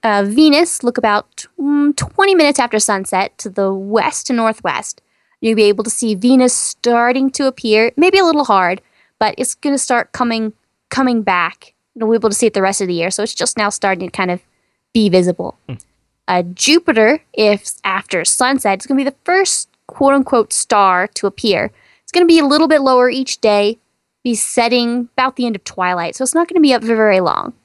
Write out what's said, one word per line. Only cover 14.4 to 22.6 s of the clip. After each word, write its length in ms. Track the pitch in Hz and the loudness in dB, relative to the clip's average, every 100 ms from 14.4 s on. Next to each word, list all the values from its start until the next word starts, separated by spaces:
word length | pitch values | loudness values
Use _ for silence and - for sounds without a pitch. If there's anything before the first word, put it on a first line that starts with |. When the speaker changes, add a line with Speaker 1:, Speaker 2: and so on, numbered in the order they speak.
| _ _ _ _ _ | _ _ _ _ _
Speaker 1:
be 160 | - 208 | 0 2
visible. 480 | 180 180 175 - - - | 4 2 -2 -6 -12 -16
Speaker 2:
Hmm. 60 | 123 - _ _ _ - | -16 -16 _ _ _ -4
Speaker 1:
Uh, 120 | 185 | -2
Jupiter, 840 | 175 180 - 320 339 226 214 302 _ | -2 -4 0 2 2 2 2 2 _
if 380 | - 214 208 - - | 0 0 0 -4 -10
after 420 | - 190 - 185 165 | -6 -6 -4 -6 -4
sunset, 500 | - 254 269 214 196 | -2 0 0 -2 -4
it's 60 | - | -2
gonna 100 | 269 | -2
be 60 | |
the 120 | 269 269 | -2 -6
first 460 | - 359 381 - - _ - | -2 0 0 -4 -8 _ -20
quote-unquote 640 | - 277 277 262 247 214 | -2 0 2 2 0 0
star 540 | - - 214 196 180 190 | -4 0 2 4 2 -2
to 200 | - 202 | -4 -6
appear. 440 | - 226 190 214 _ _ _ | -4 -2 -2 -2 _ _ _
It's 80 | - | -6
gonna 140 | 349 349 | 0 4
be 140 | 330 | 4
a 60 | 285 | 4
little 220 | 294 | 2